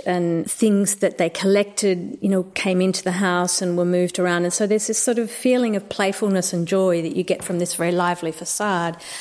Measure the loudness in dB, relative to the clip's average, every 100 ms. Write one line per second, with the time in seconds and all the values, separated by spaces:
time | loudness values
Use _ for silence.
0 | -2 0 0 -2 -2 0 2 4 2 0
1 | -2 0 -2 0 2 2 2 0 0 0
2 | -4 -4 0 0 0 -4 0 2 2 0
3 | -2 0 2 2 0 0 0 0 2 2
4 | 0 0 0 2 0 0 0 0 0 -2
5 | 0 0 -2 -2 2 2 2 -2 -4 -2
6 | -2 0 0 2 0 -2 0 2 2 2
7 | 0 -2 -2 -2 -2 -4 -2 -2 0 2
8 | 0 0 -4 -6 -6 -4 -2 0 -2 -6
9 | -12 -14